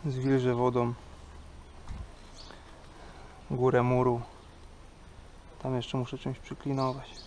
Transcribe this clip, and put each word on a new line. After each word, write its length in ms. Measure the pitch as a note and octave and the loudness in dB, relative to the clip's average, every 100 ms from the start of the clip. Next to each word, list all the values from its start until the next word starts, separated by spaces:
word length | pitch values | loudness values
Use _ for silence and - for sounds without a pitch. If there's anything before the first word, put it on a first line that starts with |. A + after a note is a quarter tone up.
Zwilżę 500 | D#3 B2+ C3 C3+ B2+ | -2 0 4 6 6
wodą 400 | A#2+ B2 B2 A#2+ A#2+ - - - - - - - - - - - - - - - - - - - - - - - - - | 6 4 6 2 0 -10 -18 -16 -16 -16 -16 -18 -16 -10 -8 -10 -14 -18 -16 -16 -16 -18 -18 -18 -18 -18 -16 -18 -18 -6
górę 320 | C3 B2+ B2 | 4 6 6
muru. 380 | B2 B2 B2+ A#2 A#2 - - - - - - - - - - - - - | 6 6 6 4 -2 -14 -20 -18 -18 -18 -20 -20 -18 -18 -18 -18 -18 -8
Tam 140 | C3 B2+ | -2 -2
jeszcze 220 | A#2 C3 | 0 -2
muszę 200 | A#2+ C3 | -2 -4
czymś 200 | C#3 B2+ | -6 -6
przyklinować. 720 | - E3 C#3 C3+ C3 B2+ - - | -8 -6 -2 0 0 -2 -8 -14